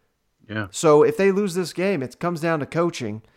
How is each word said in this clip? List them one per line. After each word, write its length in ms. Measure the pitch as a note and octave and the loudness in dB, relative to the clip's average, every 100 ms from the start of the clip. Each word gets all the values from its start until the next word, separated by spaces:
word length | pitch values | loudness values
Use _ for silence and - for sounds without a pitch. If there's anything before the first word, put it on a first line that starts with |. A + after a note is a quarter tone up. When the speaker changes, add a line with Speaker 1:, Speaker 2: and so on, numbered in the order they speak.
| _ _ _ _ - | _ _ _ _ -12
Speaker 1:
Yeah. 200 | G#2+ G2+ | -8 -8
Speaker 2:
So 320 | - E3 D3+ | 0 4 6
if 140 | D3 D3 | 6 4
they 140 | G3 | 0
lose 220 | F#3+ G#3 | 2 -2
this 180 | E3+ E3+ | -4 -6
game, 300 | - F#3+ F#3 | -4 -2 -2
it 160 | B2 - | -6 -6
comes 220 | E3+ F3 | -6 -4
down 200 | E3 D#3+ | -2 -2
to 60 | C3+ | -4
coaching. 560 | D#3+ E3+ - A#2 G#2+ - | -2 -2 -2 -8 -8 -12